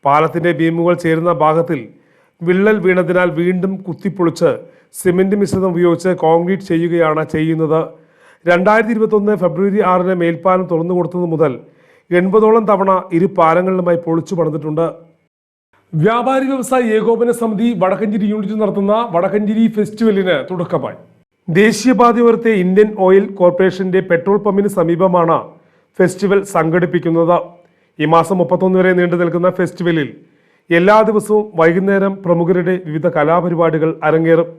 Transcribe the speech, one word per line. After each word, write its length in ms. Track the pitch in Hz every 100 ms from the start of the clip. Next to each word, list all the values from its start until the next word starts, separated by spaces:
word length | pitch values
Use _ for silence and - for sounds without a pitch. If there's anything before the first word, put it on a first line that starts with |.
| 143
പാലത്തിന്റെ 440 | 147 156 165 170 156
ബീമുകൾ 360 | 165 165 170 175
ചേരുന്ന 300 | 170 160 170 165
ഭാഗത്തിൽ 380 | 156 156 165 151 107 - _ _ _ _ 170
വിള്ളൽ 300 | 185 208 214
വീണതിനാൽ 440 | 185 185 170 180 180 156
വീണ്ടും 320 | 175 185 190 190 190
കുത്തിപ്പൊളിച്ച് 640 | 156 202 165 170 160 165 117 - _ _ -
സിമന്റ് 380 | 185 180 190 208
മിശ്രിതം 280 | 196 190 190
ഉപയോഗിച്ച് 400 | 175 175 170 185 180
കോൺക്രീറ്റ് 440 | 160 165 175 190 196
ചെയ്യുകയാണ് 540 | 165 170 170 160 156 156
ചെയ്യുന്നത്. 460 | 160 156 160 160 160 143 - _ _ _ _ 170
രണ്ടായിരത്തി 440 | 175 185 214 226
ഇരുപത്തൊന്ന് 420 | 220 220 214 202 208
ഫെബ്രുവരി 400 | 180 156 202 202 185
ആറിന് 260 | 180 180 185
മേൽപ്പാലം 440 | 170 170 185 185 180
തുറന്നു 240 | 170 170 180
കൊടുത്തത് 280 | 170 180 175
മുതൽ 200 | 160 156 120 - _ _ _ _ 175
എൺപതോളം 480 | 185 214 214 226 214
തവണ 200 | 196 190 185 180 165
ഇരു 100 | 190 190
പാലങ്ങളിലുമായി 600 | 160 165 185 185 175 170 170
പൊളിച്ചു 280 | 165 160 180
പണിതിട്ടുണ്ട്. 460 | 156 151 151 151 165 - - _ _ _ _ _ _ _ _ 160
വ്യാപാരി 420 | 175 233 240 262 262
വ്യവസായി 380 | 269 247 254 240 220
ഏകോപന 340 | 220 226 240 233
സമിതി 280 | 226 208 233 196
വടക്കഞ്ചേരി 420 | 185 175 208 208 202
യൂണിറ്റ് 260 | 214 202 214
നടത്തുന്ന 320 | 208 202 196 214 233
വടക്കഞ്ചേരി 520 | 170 185 208 208 214 226 214
ഫെസ്റ്റിവലിന് 580 | 214 214 226 196 190 165 -
തുടക്കമായി. 480 | 185 175 160 123 - - _ _ _ - 165
ദേശീയപാതയോരത്തെ 920 | 214 220 254 220 240 233 233 226 226 214
ഇന്ത്യൻ 260 | 180 190 214 214
ഓയിൽ 200 | 185 196 202 -
കോർപ്പറേഷന്റെ 640 | 175 175 190 190 190 185 185
പെട്രോൾ 280 | 170 170 202
പമ്പിന് 260 | 208 196 202 196
സമീപമാണ് 640 | 165 170 190 180 165 151 107 - _ _ _ _
ഫെസ്റ്റിവൽ 420 | 180 185 202 202 196
സംഘടിപ്പിക്കുന്നത്. 840 | 175 160 170 170 170 170 165 170 175 - - _ _ _ _
ഈ 20 | 151
മാസം 240 | 165 165 190
മുപ്പത്തൊന്ന് 380 | 170 180 185 185
വരെ 120 | 185 180
നീണ്ടു 180 | 175 170
നിൽക്കുന്ന 260 | 175 175 180 180
ഫെസ്റ്റിവലിൽ 500 | 180 - 180 160 135 - _ _ _ _ _ 170
എല്ലാ 180 | 180 214 220
ദിവസവും 360 | 214 214 214 214 175
വൈകുന്നേരം 520 | 165 170 190 196 196 196
പ്രമുഖരുടെ 500 | 180 170 170 180 175 180 175
വിവിധ 200 | 156 175 160
കലാപരിപാടികൾ 720 | 147 170 175 170 165 160 160 160 156
അരങ്ങേറും. 400 | 160 165 165 165